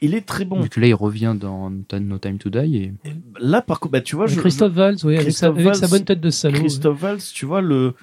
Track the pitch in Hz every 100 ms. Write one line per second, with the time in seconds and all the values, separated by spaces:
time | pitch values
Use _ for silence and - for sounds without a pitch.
0 | 147 214 202 - 190 190 107 - 117 107
1 | 104 107 113 107 98 95 95 98 98 101
2 | 101 98 98 98 101 107 151 127 95 101
3 | 147 156 123 104 123 208 - 160 160 131
4 | 123 147 214 175 185 139 208 170 196 202
5 | 156 160 151 160 175 156 180 196 185 196
6 | 196 185 165 - 156 143 156 139 151 143
7 | 185 208 - - 135 185 185 139 127 123